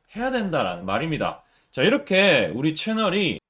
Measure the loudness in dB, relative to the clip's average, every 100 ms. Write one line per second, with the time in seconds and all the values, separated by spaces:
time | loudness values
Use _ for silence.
0 | _ -6 -4 -2 -2 -2 -2 -4 -4 -2
1 | -2 -2 -2 -6 _ _ _ 0 2 2
2 | 2 2 4 4 2 0 -2 -2 -4 -2
3 | 0 0 -2 -4 _